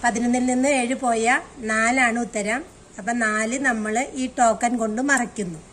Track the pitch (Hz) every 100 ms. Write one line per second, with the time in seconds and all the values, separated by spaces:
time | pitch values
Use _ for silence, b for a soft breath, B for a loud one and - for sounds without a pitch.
0 | 240 226 240 247 247 254 269 277 240 254
1 | 254 226 226 285 - - 220 220 226 262
2 | 247 233 240 214 202 240 330 - - -
3 | 196 240 220 214 220 262 269 226 214 220
4 | 277 269 254 - 233 208 240 240 220 214
5 | 277 269 240 - 185 160 -